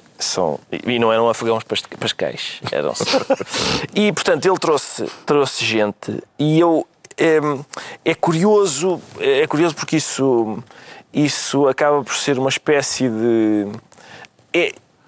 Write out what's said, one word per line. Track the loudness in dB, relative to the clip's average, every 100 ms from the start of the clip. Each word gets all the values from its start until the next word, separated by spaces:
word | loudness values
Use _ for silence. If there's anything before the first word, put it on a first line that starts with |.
| -18 -8
são, | -4 -2 -2 -2 -8
e, | -8 -2
e | 2
não | 2
eram | 4 2
afegãos | 0 0 -2
pas-, | -2 -6 -6 -6
pascais, | -6 -4 -6 -6 -10 -10 -6
eram | -4 -2
só. | -2 -2 -2 0 -2 -2
<laughs> | -4 -2 -2 -2
E, | 0 0
portanto, | 2 0 2 2
ele | 0
trouxe, | 2 0 0 -4 -6 -6 0
trouxe | 2 2 0
gente | -2 0 0 -2 -8 -8 -10 -2
e | 2 4
eu, | 4 2 -2 _ -14 -2
é, | 2 2 2 -4 -8 -12 -12 -6
é | -4
curioso, | 0 0 2 4 4 4 0 -2 -2 -6 -4
é | 0 2 2
curioso | 2 2
porque | 0 -2 -2
isso, | -2 0 2 2 0 -6 -12 -20 -20 -20 -6
isso | 0 0 0 -2 2 2
acaba | 2 2 2
por | 0
ser | -2 -2 0
uma | 0
espécie | -2 0 0 0 -2 -2
de, | 0 2 2 4 2 -2 -8 -16 -20 -20 -20 -20 _ _
é, | -2 -2 -4 -18 _